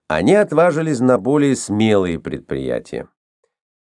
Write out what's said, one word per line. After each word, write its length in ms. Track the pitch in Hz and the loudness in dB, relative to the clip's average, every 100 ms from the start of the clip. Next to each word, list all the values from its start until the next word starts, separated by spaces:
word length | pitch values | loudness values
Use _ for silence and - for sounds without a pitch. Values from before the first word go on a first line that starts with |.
| - | -6
они 260 | 78 104 | -2 2
отважились 640 | 208 202 156 175 151 160 123 | 2 2 2 2 0 -2 0
на 180 | 127 117 | 2 2
более 380 | 113 147 143 | 2 2 2
смелые 640 | 123 - 104 110 101 90 82 | 0 -2 0 2 2 0 -4
предприятия. 880 | - 69 - 69 65 58 - 62 - _ _ _ _ _ _ _ | -8 -10 -8 -8 -4 -6 -8 -12 -12 _ _ _ _ _ _ _